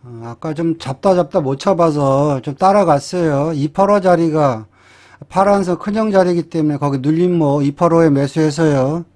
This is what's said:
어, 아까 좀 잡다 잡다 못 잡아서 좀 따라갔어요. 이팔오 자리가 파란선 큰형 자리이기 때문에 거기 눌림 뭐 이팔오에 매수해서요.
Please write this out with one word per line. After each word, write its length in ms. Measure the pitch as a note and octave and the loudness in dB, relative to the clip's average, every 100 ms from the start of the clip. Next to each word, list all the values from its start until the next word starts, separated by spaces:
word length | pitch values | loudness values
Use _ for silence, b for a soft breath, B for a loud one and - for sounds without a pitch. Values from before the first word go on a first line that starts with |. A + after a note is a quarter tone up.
어, 200 | B2 A#2 A#2 | -20 -16 -16
아까 260 | A#2 D#3+ | -12 -10
좀 260 | D#3 E3 E3 | -4 -4 -4
잡다 360 | - C#3 G3+ | -8 -4 0
잡다 260 | F3+ D#3+ F#3+ | 0 0 -2
못 180 | C#3 C3+ | -2 -2
잡아서 840 | - F3+ E3 D3 C#3 C3+ D3 C#3 | -2 0 0 0 0 0 0 -2
좀 120 | C3+ C#3 | -6 0
따라갔어요. 960 | F#3 G3+ F3+ C#3+ - F3+ E3 C#3 D3+ | 2 4 2 0 0 -2 0 0 -2
이팔오 460 | D#3 D3+ E3 G3 G#3 | -2 -4 0 2 2
자리가 680 | F#3 F3 E3 D#3 C#3+ A#2 G#2+ b b b b b - | 2 2 2 2 0 -2 -8 b b b b b -8
파란선 480 | F#3 G3 G3+ F3+ E3+ | 0 2 2 0 -4
큰형 320 | - G#3 G#3+ | -4 -4 0
자리이기 400 | G3 F3+ E3+ E3 | 2 2 0 -2
때문에 260 | E3 D3+ C#3+ | -2 -2 -2
거기 220 | D3 C#3 | -2 -2
눌림 400 | C3 D#3+ F3+ F3 | -2 0 2 2
뭐 240 | D3 C#3+ | 2 2
이팔오에 480 | C#3+ C#3+ F3 E3 E3 | 0 0 2 4 4
매수해서요. 960 | C#3 C#3 D#3+ D#3 D3 D#3+ C#3+ C3 D#3+ E3+ | 2 0 0 -2 2 0 2 0 -2 -8